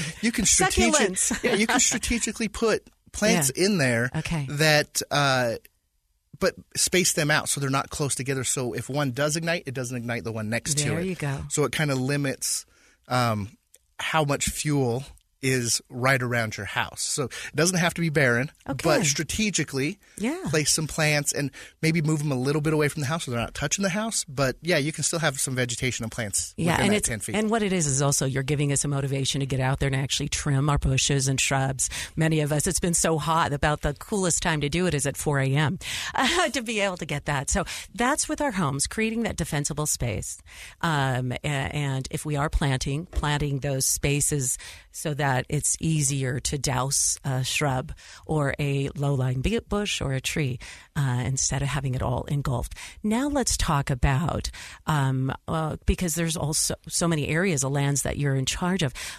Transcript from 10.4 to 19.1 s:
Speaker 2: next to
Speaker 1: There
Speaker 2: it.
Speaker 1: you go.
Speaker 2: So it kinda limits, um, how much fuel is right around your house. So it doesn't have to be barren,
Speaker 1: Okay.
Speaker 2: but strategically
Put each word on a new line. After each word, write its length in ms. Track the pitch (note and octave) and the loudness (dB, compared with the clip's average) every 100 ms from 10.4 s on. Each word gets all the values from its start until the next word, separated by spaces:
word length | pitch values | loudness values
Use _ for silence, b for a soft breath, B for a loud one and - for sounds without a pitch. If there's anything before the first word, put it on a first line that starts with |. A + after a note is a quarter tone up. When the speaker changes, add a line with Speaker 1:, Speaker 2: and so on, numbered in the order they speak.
| G#2+ | -2
Speaker 2:
next 260 | A#2 D#3+ C#3+ | -2 -2 0
to 60 | D3 | 0
Speaker 1:
There 100 | D#3+ | -2
Speaker 2:
it. 60 | F#3 | -2
Speaker 1:
you 80 | F3 | -4
go. 300 | C#3+ C#3+ D3 | -4 -6 -4
Speaker 2:
So 160 | D3+ C3+ | 0 0
it 60 | |
kinda 220 | - D3+ C3 | 0 0 0
limits, 720 | C3 C#3+ C#3 - - - - b b b - | 0 0 -2 -4 -4 -6 -8 b b b -2
um, 420 | B2+ A#2+ G#2+ G2+ - _ - _ - | 2 2 0 -4 -12 _ -20 _ -10
how 240 | - D#3+ | -2 0
much 220 | C#3+ C#3 - | 2 0 -2
fuel 560 | - D3+ C#3+ B2 A#2+ C3+ - _ - | -2 0 2 2 0 -6 -18 _ -4
is 400 | C3 C3 A#2 - - | 0 0 0 -2 -4
right 320 | B2+ C3 C3+ | 0 2 2
around 360 | B2 A#2+ G#2+ G#2 | 2 0 -2 -4
your 80 | F#2+ | -4
house. 360 | B2+ G#2+ - | -2 -4 -4
So 220 | - - | -4 -4
it 320 | B2 - - C#3 | -4 -6 -6 0
doesn't 220 | F3 F3+ | 2 2
have 160 | E3+ | 0
to 80 | - | 0
be 80 | E3 | 0
barren, 420 | D3+ C3 A#2+ D3 - - | 4 4 4 0 -8 -8
Speaker 1:
Okay. 140 | G3 | -2
Speaker 2:
but 220 | E3 D3+ | 2 4
strategically 920 | D3+ | 2